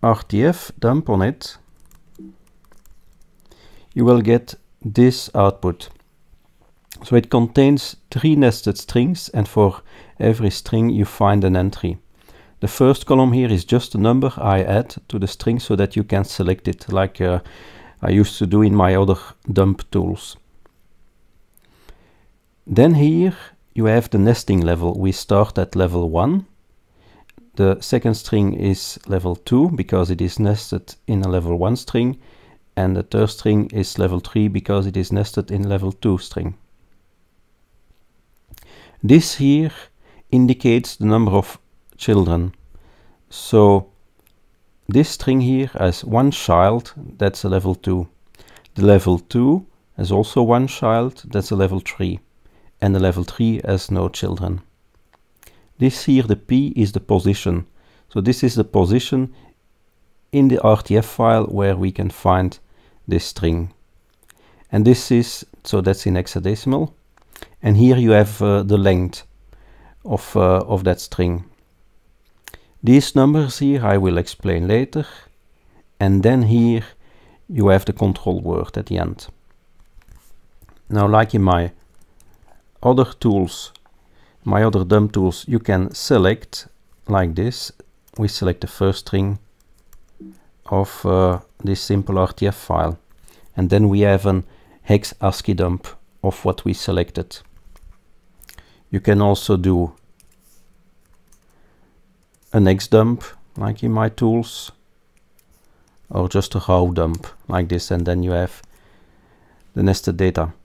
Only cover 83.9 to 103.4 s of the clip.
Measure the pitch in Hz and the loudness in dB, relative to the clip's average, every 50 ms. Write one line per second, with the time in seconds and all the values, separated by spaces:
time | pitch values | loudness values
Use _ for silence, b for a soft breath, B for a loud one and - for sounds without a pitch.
83.9 | _ _ _ _ _ _ _ _ _ _ _ - 98 98 107 113 101 98 92 90 | _ _ _ _ _ _ _ _ _ _ _ -2 0 2 2 2 2 0 0 2
84.9 | 104 107 107 104 107 104 95 92 85 - - - 123 113 - - 101 92 92 - | 2 2 2 2 0 0 0 0 -2 -4 -8 -4 -4 -4 0 0 0 0 0 -2
85.9 | - - - - 143 113 92 92 90 - - - - - - - _ _ _ _ | -6 -10 -2 0 2 4 4 2 0 -2 -6 -16 -18 -18 -18 -18 _ _ _ _
86.9 | - _ _ - 107 98 92 85 80 85 95 117 123 - - - - _ - _ | -20 _ _ -2 0 0 0 0 -2 -4 -4 -4 -6 -8 -14 -16 -16 _ -20 _
87.9 | _ _ _ _ _ - 107 101 - - - 92 87 - - - - - 98 95 | _ _ _ _ _ -4 -4 -4 -4 -2 -4 -4 -4 -4 -8 -14 -6 -2 -2 -2
88.9 | 95 - - - - 98 95 98 101 101 _ _ _ _ _ _ _ _ _ _ | -2 -4 -8 -6 -4 -4 -2 -2 -4 -8 _ _ _ _ _ _ _ _ _ _
89.9 | - - - _ _ - - B B B B B B _ _ - - 95 98 - | -20 -20 -20 _ _ -20 -20 B B B B B B _ _ -4 -2 -2 -2 -2
90.9 | - - - 95 92 92 92 90 90 87 - _ _ _ - 101 98 95 - - | -6 -8 -4 -2 0 2 2 2 0 -2 -8 _ _ _ -6 -6 -4 -4 -4 -2
91.9 | 101 98 98 - 98 95 92 90 - - - 98 98 - - - 82 82 80 82 | -2 -2 -2 -2 -2 0 0 -2 -2 -4 -4 -4 -4 -4 -8 -6 -4 -2 -2 -4
92.9 | 82 - _ _ - b b b b b b b b - 92 90 95 101 107 104 | -6 -8 _ _ -20 b b b b b b b b -4 -2 0 2 4 4 4
93.9 | 98 101 104 101 98 95 95 101 95 95 90 b b b b b b b b - | 4 2 2 4 2 2 2 0 0 0 -2 b b b b b b b b 0
94.9 | 104 104 101 - - - - 95 92 - - - 104 85 95 90 90 90 - - | 0 0 0 -2 -14 -4 -4 -4 -4 -4 -4 -4 -2 -2 -2 -2 -2 -6 -8 -14
95.9 | - - - _ _ _ - 98 95 - - 98 92 - - 98 92 - - - | -20 -20 -20 _ _ _ -6 -6 -6 -4 -4 -4 -4 -4 -4 -6 -6 -6 -6 -4
96.9 | 90 90 87 - - - 87 - - - - _ _ - _ - - - - - | -2 -2 -2 -4 -6 -10 -10 -10 -14 -20 -20 _ _ -20 _ -20 -20 -20 -20 -20
97.9 | - - _ _ _ _ _ _ _ _ - _ b b b b b b b b | -20 -20 _ _ _ _ _ _ _ _ -20 _ b b b b b b b b
98.9 | - 98 - - 104 101 104 101 101 95 - - 107 92 90 95 92 87 87 82 | -8 -4 0 2 2 4 4 2 2 0 0 -2 -2 0 2 2 0 0 0 -4
99.9 | - _ _ _ _ _ _ _ _ _ _ _ _ - _ _ _ _ _ _ | -6 _ _ _ _ _ _ _ _ _ _ _ _ -20 _ _ _ _ _ _
100.9 | _ _ _ _ _ _ _ _ _ _ _ _ _ _ _ _ _ _ _ _ | _ _ _ _ _ _ _ _ _ _ _ _ _ _ _ _ _ _ _ _
101.9 | _ _ _ _ _ _ _ _ _ _ _ _ - 110 101 95 95 95 - - | _ _ _ _ _ _ _ _ _ _ _ _ 0 2 4 4 4 2 0 2
102.9 | - 110 110 113 120 120 - - - - | 4 4 4 4 0 -4 -8 -16 -20 -20